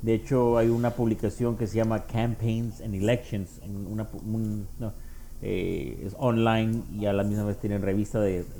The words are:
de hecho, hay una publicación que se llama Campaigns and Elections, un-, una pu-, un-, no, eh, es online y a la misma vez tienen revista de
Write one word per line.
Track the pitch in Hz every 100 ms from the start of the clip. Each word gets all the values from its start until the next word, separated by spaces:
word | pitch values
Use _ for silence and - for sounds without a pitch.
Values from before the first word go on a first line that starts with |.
de | 113
hecho, | 113 - 131 120 117
hay | 113
una | 117 120
publicación | 113 117 107 107 - 120 110
que | 110
se | 107
llama | 110 110
Campaigns | - 117 117 117 113 113 117 107
and | 110
Elections, | 98 104 123 - 107 92 - 101
un-, | 101 98
una | 107 107
pu-, | -
un-, | 107 110 110 104 98 -
no, | 117 - - - - -
eh, | 107 95 90 87 69 55 98
es | 98
online | 131 113 113 113 110 113 -
y | 104 104
a |
la | 101
misma | 104 104
vez | 104 101
tienen | 107 104
revista | 98 98 104 113
de | 104 90 85 -